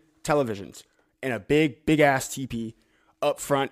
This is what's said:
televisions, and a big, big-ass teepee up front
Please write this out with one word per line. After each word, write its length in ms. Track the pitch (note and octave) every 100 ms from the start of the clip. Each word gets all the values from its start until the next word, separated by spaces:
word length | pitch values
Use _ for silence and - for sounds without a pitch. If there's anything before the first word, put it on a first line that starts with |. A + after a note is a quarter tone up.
| _ _
televisions, 580 | - D3 A#2+ G2+ D2+ - - _ _ _
and 100 | C3
a 80 | A2+
big, 460 | G2 D3 D#3 - -
big-ass 420 | D#3 D3 C3 -
teepee 480 | - B2+ A#2 A2 - _ _ _ _
up 180 | D3 -
front 300 | - C#3 C3+